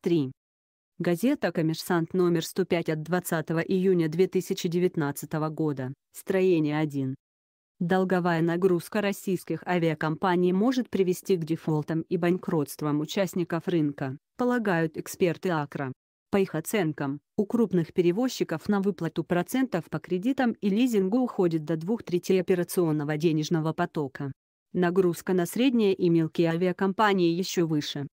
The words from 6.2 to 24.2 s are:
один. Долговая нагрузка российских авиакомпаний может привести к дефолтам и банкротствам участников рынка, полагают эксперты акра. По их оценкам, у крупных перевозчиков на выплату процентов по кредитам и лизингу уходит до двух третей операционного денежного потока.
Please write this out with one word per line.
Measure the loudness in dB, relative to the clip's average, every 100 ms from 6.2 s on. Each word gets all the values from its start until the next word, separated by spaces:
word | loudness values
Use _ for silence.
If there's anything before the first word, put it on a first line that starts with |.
| -2 2 4 4 2 0
один. | -2 -2 -4 -6 _ _ _ _ _ _
Долговая | 0 2 2 0 2 2
нагрузка | 2 2 2 0 -2 -2
российских | -2 -4 -4 -4 -4 -8 -2
авиакомпаний | 0 2 0 -2 0 0 2 2
может | 2 2 0 -2
привести | 0 0 0 0 0
к |
дефолтам | 0 -4 0 -2 0 -4
и | -2 -2
банкротствам | 0 0 0 -2 -2 -4 -2 -2
участников | -2 -2 -2 -2 -2 -4 -2
рынка, | 0 0 -2 -8 -8 _ _
полагают | 0 0 0 0 0 -4
эксперты | -12 0 0 0 -2
акра. | -2 -4 -6 -8 -10 _ _ _
По | -2
их | 0
оценкам, | -4 -4 -2 -2 -2 -6 -6 _ -6
у | -2
крупных | 0 2 2 0
перевозчиков | 2 2 2 -2 -2 -4 -4 -2
на | 0
выплату | 0 -2 -6 -6
процентов | -2 -2 0 -2 -2 -2 -4
по | -10
кредитам | -4 -4 -2 0 -2 0
и | 0
лизингу | 2 2 2 2 2
уходит | 0 2 2 2 -2
до | -4
двух | -2 -4
третей | -2 -4 2 0
операционного | 2 0 0 0 2 0 -2 0
денежного | 2 2 0 0 0
потока. | -2 -4 -4 -6 -6